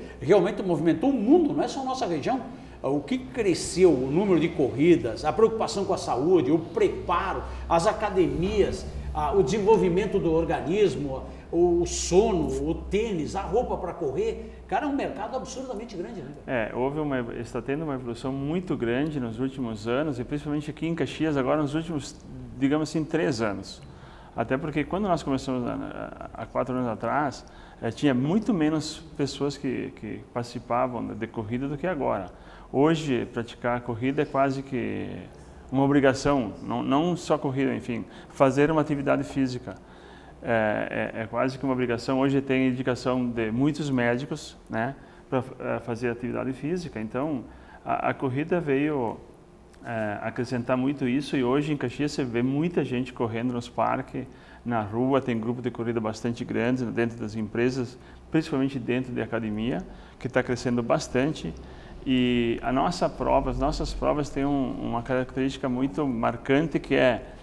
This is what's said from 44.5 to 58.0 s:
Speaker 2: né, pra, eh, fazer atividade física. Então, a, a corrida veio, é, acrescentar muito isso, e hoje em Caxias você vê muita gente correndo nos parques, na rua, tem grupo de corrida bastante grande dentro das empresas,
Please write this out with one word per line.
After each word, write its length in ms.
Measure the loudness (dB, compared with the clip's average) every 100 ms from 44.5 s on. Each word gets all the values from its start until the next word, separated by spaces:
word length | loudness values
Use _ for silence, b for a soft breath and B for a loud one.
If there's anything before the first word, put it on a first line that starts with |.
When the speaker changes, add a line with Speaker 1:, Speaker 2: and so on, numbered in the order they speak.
| -18 -6
Speaker 2:
né, 240 | -2 -2 -4 B B -4
pra, 140 | -2 -2 -6
eh, 220 | -4 -4
fazer 300 | -4 -2 -2
atividade 420 | -2 -4 -4 -4
física. 480 | -4 -4 -4 -6 -8
Então, 420 | -6 -4 -2 -4 -6 B B B
a, 260 | -4 0 0
a 40 |
corrida 460 | 0 -2 -2 0 0
veio, 580 | 2 2 2 0 -2 -4 -12 -20 -20 -20 -20 -14
é, 340 | -8 -4 -4 -4
acrescentar 540 | -4 -4 -2 -2 0 0
muito 320 | 0 0 0
isso, 280 | 0 0 0
e 60 |
hoje 300 | 2 2 2
em 40 | -2
Caxias 360 | -2 -2 -2
você 100 | -2
vê 180 | -2 0
muita 440 | 0 0 0 0
gente 280 | 0 -2 -4
correndo 400 | -2 -2 0 -2
nos 160 | -2 -4
parques, 600 | 0 0 0 -4 -8 -10 B B B
na 160 | -2 -2
rua, 400 | 0 0 4 4
tem 200 | 2 0
grupo 200 | -2 -2
de 120 | -4
corrida 260 | -4 -2 -2
bastante 460 | -2 -2 -4 -4
grande 400 | -2 0 0 0
dentro 340 | 0 0 0 -2
das 160 | -6
empresas, 640 | -4 -2 2 2 0 -4 -8